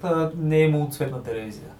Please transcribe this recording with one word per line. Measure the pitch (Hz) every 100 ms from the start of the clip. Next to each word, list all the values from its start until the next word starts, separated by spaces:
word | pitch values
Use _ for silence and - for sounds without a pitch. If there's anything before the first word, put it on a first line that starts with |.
а, | 180 165 156 165
не | 156 156
е |
имал | 156 151 143
цветна | - 135 127
телевизия. | 113 113 107 104 - -